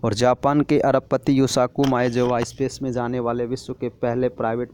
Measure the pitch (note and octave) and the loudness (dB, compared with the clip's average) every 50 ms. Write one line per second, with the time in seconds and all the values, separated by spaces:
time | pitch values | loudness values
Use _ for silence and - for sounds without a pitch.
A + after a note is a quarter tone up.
0 | - A#2 G#2 G2+ A#2+ B2 B2+ - - C#3+ C#3+ D3 D3 - D3 C#3+ - C#3+ C3 C3+ | 0 0 0 2 2 2 2 2 2 2 2 2 2 2 2 2 2 2 2 0
1 | - - - C3 - - C#3+ C3+ C3+ B2+ - C3+ B2 B2+ - - C#3 C3+ C3 B2 | 0 0 -4 -2 2 2 2 4 2 2 2 0 0 0 0 0 0 2 2 2
2 | B2 B2+ A#2 B2 B2 B2 B2 A#2 A#2+ - - - C3+ C3 - - C#3 C3 A#2+ B2 | 0 0 0 0 0 0 0 0 -2 -4 -4 -6 -6 -6 -4 -6 -6 -4 -4 -4
3 | A#2+ A#2+ B2+ B2+ A#2+ A#2 A#2 A#2+ A#2+ A#2 B2+ B2+ - - B2+ - - B2 - _ | -4 -4 -4 -4 -4 -4 -2 -2 -4 -4 -6 -8 -8 -12 -10 -8 -8 -8 -6 _
4 | - A#2+ A#2 B2 B2+ B2 B2 - A#2 A2+ A2+ A#2+ B2 A#2+ | -4 -2 0 0 -2 -2 -2 -2 -4 -2 -2 -2 -6 -6